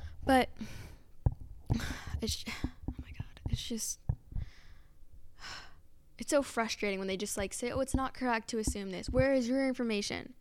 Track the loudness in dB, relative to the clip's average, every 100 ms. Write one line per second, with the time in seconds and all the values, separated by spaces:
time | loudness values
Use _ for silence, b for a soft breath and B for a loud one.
0 | B B 8 8 8 0 -8 B B B
1 | B 0 0 0 -10 -6 -2 0 B B
2 | B B -2 -2 -4 -4 -4 -4 -8 -6
3 | -8 -8 -10 -6 -2 0 0 -2 -2 -2
4 | 0 0 0 -4 B B B B B B
5 | -16 -12 -14 -12 -12 -10 -12 -16 -18 -20
6 | -16 -8 4 4 4 0 -2 0 0 0
7 | 0 -2 -2 -2 -2 -2 -2 0 2 2
8 | 0 -2 0 0 0 -2 0 -2 -2 -6
9 | 2 6 6 6 4 4 2 2 0 0
10 | 0 -4 -6 -14